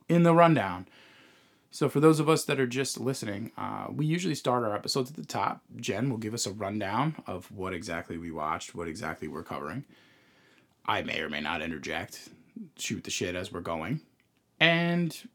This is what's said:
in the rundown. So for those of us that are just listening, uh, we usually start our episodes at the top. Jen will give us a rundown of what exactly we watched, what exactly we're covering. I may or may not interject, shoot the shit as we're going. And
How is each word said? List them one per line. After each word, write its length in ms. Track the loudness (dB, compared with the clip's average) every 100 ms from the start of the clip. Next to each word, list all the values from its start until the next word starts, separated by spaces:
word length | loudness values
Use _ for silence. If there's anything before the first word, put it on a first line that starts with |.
| 2
in 160 | 6
the 100 | 8
rundown. 540 | 10 8 6 2 -4 -10 -18 -20 -20 -20 -20 _ _ _
So 160 | -2 0
for 100 | 6
those 200 | 8 8
of 100 | 6
us 140 | 4 2
that 140 | 2
are 80 | 2
just 320 | 0 -2 -2
listening, 520 | -4 -4 -4 -6 -8 -8
uh, 300 | -6 -6 -6
we 160 | -2 0
usually 300 | 2 0 0
start 280 | 2 2
our 120 | 2 -2
episodes 340 | -2 -2 -2
at 60 | -6
the 80 | -6
top. 360 | -2 0 -2 -10 -8
Jen 320 | -4 -2 0
will 80 | -2
give 160 | -4
us 120 | -4 -4
a 60 |
rundown 640 | -4 -4 -4 -2 0 0 -2 -8
of 240 | -10 -10
what 220 | -8 -6
exactly 440 | -6 -6 -6 -6 -8
we 120 | -8
watched, 460 | -6 -4 -4 -6 -8
what 120 | -8
exactly 400 | -6 -8 -8 -8
we're 160 | -8
covering. 400 | -8 -8 -8 -8 -12 -18 _ _ _ _ _ _ _ _ -4
I 160 | -2
may 200 | -2 -4
or 80 | -4
may 120 | -4
not 200 | -4 -4
interject, 680 | -4 -6 -6 -6 -6 -14 -18 -20 _ -18 -16 -10
shoot 260 | -6 -6 -6
the 60 |
shit 240 | -4 -4 -4
as 160 | -6
we're 100 | -8
going. 400 | -6 -4 -4 -6 -8 _ _ _ _ 2
And 580 | 4 4 2 2 0 -4 -8